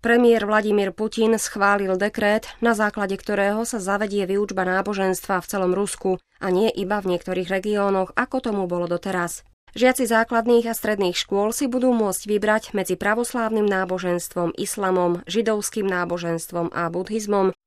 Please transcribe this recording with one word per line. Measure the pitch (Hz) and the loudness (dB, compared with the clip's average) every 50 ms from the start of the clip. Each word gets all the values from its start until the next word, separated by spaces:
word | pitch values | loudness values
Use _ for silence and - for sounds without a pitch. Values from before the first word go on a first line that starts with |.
Premiér | - 233 233 240 240 233 233 220 208 202 | 4 4 4 6 8 6 6 6 4 2
Vladimír | 214 214 214 214 214 208 202 196 | 2 2 2 2 2 2 2 0
Putin | - - 214 220 - 226 226 220 226 214 | -2 -4 -6 -4 0 2 2 2 2 2
schválil | - - - 208 196 202 202 202 202 190 190 | 0 -6 -2 2 4 4 4 2 2 0 0
dekrét, | 185 202 208 - - 208 208 208 220 - - - - | 0 0 -2 -2 0 2 2 2 2 -2 -6 -8 0
na | 233 233 233 | 2 2 2
základe | 208 214 208 - - 202 185 196 | 2 0 -2 0 -2 -4 -4 -4
ktorého | 196 - - 208 202 196 202 208 220 | -6 -4 -4 0 0 2 2 0 0
sa | 233 - - 226 | -4 -4 -6 -6
zavedie | 185 190 196 202 214 202 196 202 196 | -2 -2 -2 -2 -2 -2 -2 -2 -2
výučba | 185 196 202 208 202 196 190 185 | 0 0 -2 -2 -2 -2 -2 -2
náboženstva | 185 185 190 196 202 208 196 190 190 185 180 - - 196 185 | 0 0 0 0 -2 -2 0 0 0 0 -2 -2 -2 -2 -2
v | 175 | -2
celom | - - 202 190 180 180 190 | -4 -4 0 0 0 2 0
Rusku | 208 196 - - - 190 185 180 _ _ _ _ | 0 -4 -4 -4 -2 -2 -2 -2 _ _ _ _
a | - 196 | -2 0
nie | 180 180 220 226 - | 2 2 2 2 0
iba | - 196 185 208 208 | -2 -4 -2 -4 -2
v | 196 185 180 | -2 -2 -2
niektorých | 170 - - 185 180 185 | -2 -2 -4 -4 -4 -2
regiónoch, | 170 190 190 190 214 208 208 202 196 196 190 190 185 - - | -2 -4 -2 -2 0 0 0 2 2 2 0 0 0 -2 -2
ako | 247 - - 262 | -2 -2 -2 -4
tomu | - 240 208 202 190 | -4 -2 -2 -2 -2
bolo | 175 175 175 175 170 | -2 -2 -4 -2 -2
doteraz. | 175 175 - 196 190 180 175 170 - - - _ _ _ _ _ - 220 | -4 -4 -4 -2 -2 -2 -2 -2 -6 -10 -16 _ _ _ _ _ -2 2
Žiaci | 240 254 254 - 254 214 | 4 4 4 2 0 2
základných | 233 220 226 - 247 233 226 233 240 233 233 | 2 2 2 2 0 0 2 4 4 4 4
a | 226 226 | 2 -4
stredných | - - 214 214 202 202 180 175 | -4 -2 -2 0 0 0 0 0
škôl | - - - 196 196 202 214 226 | -2 -4 -2 0 0 0 0 0
si | - 294 269 | -2 -2 -2
budú | 233 254 247 254 247 | 0 2 2 4 4
môcť | 226 214 202 180 - | 4 2 0 0 -4
vybrať | - 208 208 202 202 214 214 220 - - - | -4 -2 -2 0 2 2 0 0 -2 -4 -4
medzi | 202 185 - 185 175 | -4 -2 -2 -2 -2
pravoslávnym | - 202 214 226 240 - - 247 226 220 220 214 | 0 0 0 0 -2 -2 -2 -2 -2 0 0 2
náboženstvom, | 214 208 196 190 190 180 185 185 180 180 175 175 - - - 180 175 165 - - | 2 2 2 0 0 -2 -4 -4 -2 -2 -2 -2 -4 -6 -4 -2 -2 -2 -2 -4
islamom, | 208 190 - - 202 190 185 180 180 175 175 170 - - | -6 -6 -4 -2 0 0 2 2 2 2 0 -2 -4 -4
židovským | 165 220 226 220 220 208 208 - - 220 202 | -2 0 0 0 0 -2 -2 -4 -4 -2 -2
náboženstvom | 196 190 180 175 175 175 175 170 170 165 165 - - - 170 170 165 - | -2 -2 -2 -2 -2 -4 -4 -2 -4 -4 -4 -6 -6 -4 -4 -4 -2 -2
a | - 170 165 | -4 -4 -4
buddhizmom | 165 180 185 185 214 220 208 208 208 202 190 190 185 _ _ | -4 -4 -6 -4 -4 -6 -2 0 0 2 2 2 0 _ _